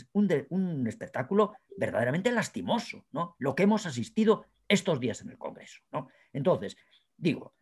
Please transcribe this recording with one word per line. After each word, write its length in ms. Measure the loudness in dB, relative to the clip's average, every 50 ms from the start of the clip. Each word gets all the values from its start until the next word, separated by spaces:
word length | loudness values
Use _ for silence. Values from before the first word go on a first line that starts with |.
| -10 -2
un 140 | 0 2 2
de-, 200 | 4 2 0 0 -2
un 360 | -2 -2 -2 -2 -2 -2 -2 -2
espectáculo 680 | -4 -6 -10 -6 -6 -6 -2 0 2 2 2 2 0 -8 _ _ -6
verdaderamente 560 | -4 -4 -2 0 0 0 0 0 0 0 0
lastimoso, 720 | 0 0 -2 -4 -6 -6 -2 -2 -2 -2 -2 -6 -12 -16 -16 _
¿no? 240 | -6 -6 -6 -6 -6 -4
Lo 160 | -4 -2 2
que 100 | 4 4
hemos 220 | 4 4 2 0
asistido 600 | -4 -4 -6 -6 -2 0 2 4 4 2 2 -2 _ _ _ _
estos 320 | 2 2 2 4 2 0 0
días 220 | -2 -4 -4 -6
en 100 | -10 -16
el 80 | -14 -12
Congreso, 440 | -12 -12 -12 -14 -18 -20 -20 -20 _ _
¿no? 160 | -8 -8 -8 -10 _ _ _ _
Entonces, 440 | -6 0 2 2 2 2 0 -6 -10 -14 _ _ _ _ _ _ _
digo 380 | -2 0 0 0 0 -4 -12 _ _